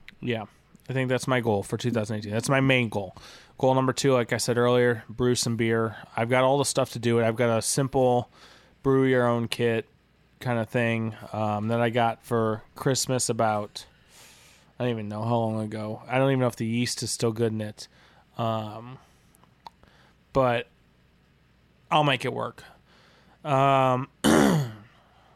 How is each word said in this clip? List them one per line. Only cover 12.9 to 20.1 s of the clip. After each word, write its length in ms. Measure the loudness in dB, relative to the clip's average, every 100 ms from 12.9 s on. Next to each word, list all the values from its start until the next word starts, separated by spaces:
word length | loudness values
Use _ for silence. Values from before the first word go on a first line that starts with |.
| -2 -2 -2 -2
about, 580 | 0 0 -2 -6 -12 -18 _ _ -20 -20 -20 -20 -20 _ -6
I 60 |
don't 60 | -4
even 180 | -4 -6
know 140 | -6
how 120 | -2 0
long 220 | 0 -2
ago. 420 | -6 -6 -8 -10 -4
I 100 | 0
don't 120 | 2
even 100 | 2
know 60 | 0
if 80 | 0
the 100 | -2
yeast 360 | -2 -2 -4
is 80 | -6
still 220 | -2 -2
good 200 | 0 -2
in 80 | -2
it. 260 | -8 -12 -20 _ -20 _ _ -6
Um, 600 | -4 -4 -6 -12 -16 -20 _ _ _ _ _ _ -20 -20 -20 _ _